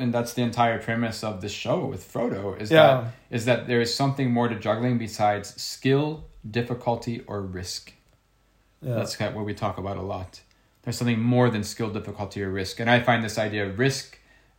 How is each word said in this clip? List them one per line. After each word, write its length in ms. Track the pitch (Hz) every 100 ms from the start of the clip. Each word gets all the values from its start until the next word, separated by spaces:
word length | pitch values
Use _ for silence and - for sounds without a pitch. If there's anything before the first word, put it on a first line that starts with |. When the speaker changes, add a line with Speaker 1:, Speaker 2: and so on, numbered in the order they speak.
Speaker 1:
and 120 | 123
that's 200 | 117 117
the 80 | -
entire 340 | 120 113 120 110
premise 440 | - 117 117 101
of 180 | 110 107
this 100 | 101 -
show 160 | 110 151 -
with 100 | 92 -
Frodo, 460 | - 240 98 98 -
is 80 | 107
Speaker 2:
Yeah. 160 | 160 147
Speaker 1:
that, 260 | 131 117 - -
is 140 | 120 113
that 220 | 117 117
there 140 | 120
is 120 | 117 -
something 340 | 139 135 127
more 160 | 120 120
to 80 | 107
juggling 420 | 107 110 123 120
besides 480 | 110 - 104 104 98 -
skill, 640 | - - 131 139 151 156 - - 110 120
difficulty, 600 | 120 120 - 117 - 117 -
or 140 | 101
risk. 520 | 95 90 92 - - - _ _ _ _ _ _ _ _
Speaker 2:
Yeah. 140 | 139 113
Speaker 1:
That's 200 | 107 -
kind 140 | 104
of 60 | 107
what 100 | 104
we 80 | 98
talk 220 | 107 92
about 200 | 92 95
a 40 | 95 95
lot. 260 | 92 - _ _ _ _
There's 140 | - -
something 240 | 120 113
more 280 | 120 123 123
than 140 | 107
skill, 260 | 101 - 110
difficulty, 540 | 101 104 101 98 101
or 60 | 98
risk. 300 | 95 95 -
And 100 | 117
I 100 | 123
find 240 | - 117
this 140 | 110 117
idea 280 | 107 104 98
of 140 | 95
risk, 400 | 135 135 - - _ _ _